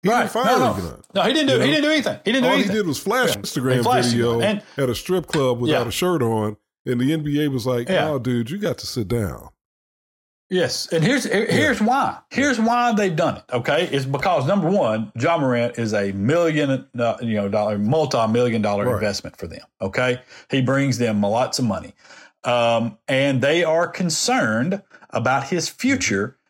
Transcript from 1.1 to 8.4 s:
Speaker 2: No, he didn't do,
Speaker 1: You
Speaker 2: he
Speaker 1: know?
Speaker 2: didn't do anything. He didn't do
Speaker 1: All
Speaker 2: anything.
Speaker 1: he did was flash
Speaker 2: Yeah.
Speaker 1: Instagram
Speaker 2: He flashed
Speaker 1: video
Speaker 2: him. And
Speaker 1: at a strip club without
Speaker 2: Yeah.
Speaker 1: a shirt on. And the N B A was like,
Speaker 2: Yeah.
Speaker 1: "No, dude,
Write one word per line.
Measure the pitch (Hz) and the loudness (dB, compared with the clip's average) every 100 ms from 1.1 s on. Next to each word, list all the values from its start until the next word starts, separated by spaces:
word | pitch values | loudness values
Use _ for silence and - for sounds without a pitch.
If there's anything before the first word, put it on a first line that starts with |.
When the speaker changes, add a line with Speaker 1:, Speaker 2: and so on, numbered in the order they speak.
| 196 | -2
Speaker 2:
No, | |
he | 180 | 0
didn't | 285 277 | 2 2
do, | - | 2
Speaker 1:
You | |
Speaker 2:
he | 254 | 2
Speaker 1:
know? | 302 | 2
Speaker 2:
didn't | |
do | 294 | 2
anything. | 311 233 - - | 0 -2 -4 -2
He | |
didn't | 262 | 0
do | 247 | 2
Speaker 1:
All | 269 | 2
Speaker 2:
anything. | 202 | 0
Speaker 1:
he | 214 | 0
did | 185 | -2
was | 127 | -4
flash | 196 247 233 110 | -2 0 0 -2
Speaker 2:
Yeah. | |
Speaker 1:
Instagram | 98 151 127 127 | -4 -4 0 2
Speaker 2:
He | |
flashed | 117 - 120 | 2 2 2
Speaker 1:
video | 117 117 117 | 2 2 2
Speaker 2:
him. | |
And | 190 202 - - | 0 -2 -6 -4
Speaker 1:
at | 131 | -2
a | 113 | -2
strip | - 180 156 | -2 -2 0
club | 160 131 117 | 0 0 0
without | 120 143 | 0 0
Speaker 2:
Yeah. | 117 | 0
Speaker 1:
a | |
shirt | - 180 170 | -2 0 0
on. | 117 110 107 104 _ _ - | 0 0 -2 -6 _ _ -4
And | 120 | 0
the | 131 | 0
N | 160 | 0
B | 147 143 | -2 -2
A | 151 | 0
was | 131 117 | -2 -2
like, | 123 120 | -2 0
Speaker 2:
Yeah. | 185 156 | 0 0
Speaker 1:
"No, | 139 | -2
dude, | 120 120 | -2 -2